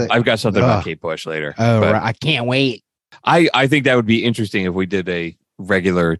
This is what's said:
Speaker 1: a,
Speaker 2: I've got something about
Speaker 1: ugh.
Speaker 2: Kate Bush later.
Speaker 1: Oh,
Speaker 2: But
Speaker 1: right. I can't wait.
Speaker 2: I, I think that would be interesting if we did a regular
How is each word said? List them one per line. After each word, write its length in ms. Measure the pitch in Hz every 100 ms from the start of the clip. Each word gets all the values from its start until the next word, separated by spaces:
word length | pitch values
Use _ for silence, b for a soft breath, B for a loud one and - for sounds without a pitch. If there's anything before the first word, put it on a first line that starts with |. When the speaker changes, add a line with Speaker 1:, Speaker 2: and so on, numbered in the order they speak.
Speaker 1:
a, 60 | 92
Speaker 2:
I've 160 | 113 113
got 140 | 113
something 240 | 117 101
about 160 | 123 104
Speaker 1:
ugh. 40 | 87
Speaker 2:
Kate 140 | 78
Bush 280 | 85 80 82
later. 260 | 78 76 -
Speaker 1:
Oh, 200 | 117 113
Speaker 2:
But 140 | 104
Speaker 1:
right. 80 | 107
I 120 | 113
can't 340 | 110 147 143 120
wait. 360 | 127 135 107 _ _ _ B
Speaker 2:
I, 240 | - 160 165
I 140 | 123 135
think 180 | 147 131
that 100 | 127
would 120 | 107
be 160 | 113 113
interesting 400 | 110 104 104 92
if 80 |
we 140 | 90 92
did 200 | 98 90
a 300 | 87 85 - _ -
regular 580 | 95 95 92 90 85